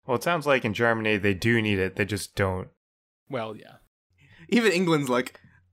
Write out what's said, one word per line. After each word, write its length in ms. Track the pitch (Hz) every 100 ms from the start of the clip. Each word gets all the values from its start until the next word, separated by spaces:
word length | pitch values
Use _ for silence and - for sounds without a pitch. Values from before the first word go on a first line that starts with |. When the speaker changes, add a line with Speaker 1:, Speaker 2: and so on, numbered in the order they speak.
| -
Speaker 1:
Well, 100 | 120
it 60 |
sounds 240 | 170 170 143
like 180 | 131 120
in 80 |
Germany 440 | 95 117 113 110 107
they 180 | 101 92
do 260 | 113 117
need 160 | 107 98
it. 180 | 92 -
They 100 | 101
just 300 | 101 - -
don't. 340 | 98 92 98 _ _ _ _ _ -
Speaker 2:
Well, 260 | 131 110 107
yeah. 200 | - - _ _ _ _ _ - -
Speaker 3:
Even 220 | 233 220
England's 380 | 175 180 156 135
like, 300 | 123 127 - - _ _